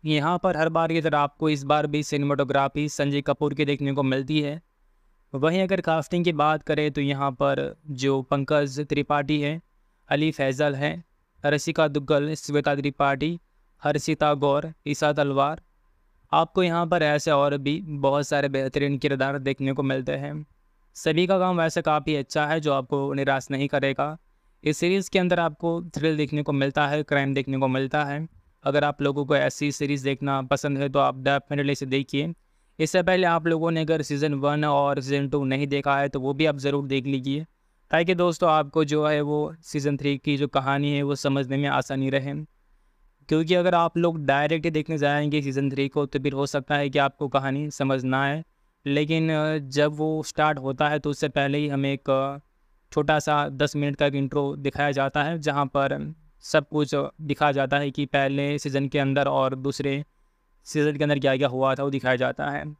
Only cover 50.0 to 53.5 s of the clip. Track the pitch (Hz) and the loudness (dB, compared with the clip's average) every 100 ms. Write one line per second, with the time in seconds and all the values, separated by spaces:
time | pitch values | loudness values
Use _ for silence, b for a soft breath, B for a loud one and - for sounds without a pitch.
50 | 156 156 151 - 151 147 131 131 147 151 | -2 -2 -6 0 0 0 -4 -2 0 0
51 | 147 147 151 139 139 143 147 139 139 139 | -2 -2 -2 0 0 0 -2 -2 -2 -2
52 | - 135 135 139 _ _ _ _ _ - | 0 0 0 -6 _ _ _ _ _ -2
53 | 147 151 147 147 147 | 2 2 2 0 0